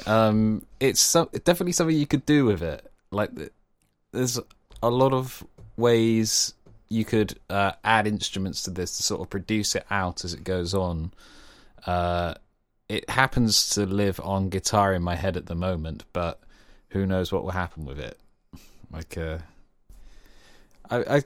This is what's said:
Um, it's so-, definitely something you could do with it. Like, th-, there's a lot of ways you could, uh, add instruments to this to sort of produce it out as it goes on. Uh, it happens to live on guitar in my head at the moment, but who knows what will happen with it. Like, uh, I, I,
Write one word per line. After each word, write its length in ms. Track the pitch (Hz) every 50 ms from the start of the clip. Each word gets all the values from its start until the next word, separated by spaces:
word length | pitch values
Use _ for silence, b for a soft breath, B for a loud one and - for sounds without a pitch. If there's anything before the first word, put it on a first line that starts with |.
| -
Um, 600 | - 107 110 113 110 107 110 110 110 107 98 - - - -
it's 200 | 131 135 104 -
so-, 300 | - - - 170 170 - - 131 -
definitely 280 | - 175 175 190 175 175
something 240 | - 175 160 160
you 100 | 151 147
could 200 | - - 139 -
do 180 | - 151 147 135
with 180 | 117 101 85 85
it. 240 | 82 71 - - - - _ _ _
Like, 240 | - 101 107 - -
th-, 120 | - 76 - - _ _ _ _ _ _ _ _ _ _ _ -
there's 260 | 117 127 123 117 120 - - - _ _ _ - - -
a 80 | 117
lot 240 | 120 127 131 135 135
of 280 | 131 127 127 - - - - - - - - - -
ways 720 | 113 120 117 113 113 113 113 113 110 110 - - - - - _ _ - - - _ _
you 160 | 110 113 107
could, 320 | - - 110 107 98 - - - _
uh, 240 | 98 98 98 98 - - -
add 240 | 107 113 110 107
instruments 540 | 107 107 95 87 - - 98 95 95 - - -
to 60 | -
this 280 | 90 90 90 - - -
to 40 | -
sort 200 | - 104 - -
of 80 | -
produce 440 | - 101 90 - 110 107 101 - -
it 120 | 98 - -
out 360 | 101 101 95 90 85 - -
as 80 | 90 85
it 100 | - -
goes 300 | - 92 90 87 87 95
on. 360 | 98 92 87 85 80 78 90 b b b b b b b b b b b b b b -
Uh, 480 | - 90 87 87 87 87 87 87 85 - - - _ _ _ _ _ _ _ _ _
it 180 | 107 - - -
happens 640 | - 131 131 131 - 127 120 110 104 - - -
to 160 | - 104 101
live 340 | 92 95 101 101 98 90 -
on 300 | - 98 98 95 95 95
guitar 420 | 92 95 - - - 104 101 98 95
in 100 | 90 87
my 120 | 87 87
head 220 | 82 101 98 82 -
at 80 | -
the 80 | - 85
moment, 500 | 85 90 92 92 80 78 82 76 - - - _
but 260 | 87 87 82 - - b b b b b b b b b b
who 160 | - 98 98
knows 260 | 95 95 92 92 87 98
what 120 | 90 -
will 80 | 92 92
happen 340 | 92 90 87 - 80 76
with 120 | 67 69 73
it. 200 | 65 55 50 - _ _ _ _ _ _ b b b b b b b - -
Like, 240 | 80 82 - -
uh, 220 | 87 82 80 78 80 80 - _ - - _ _ _ _ _ b b b b b b b b b b b b b b b b b b - -
I, 100 | - 123
I, 240 | - - 139 147 139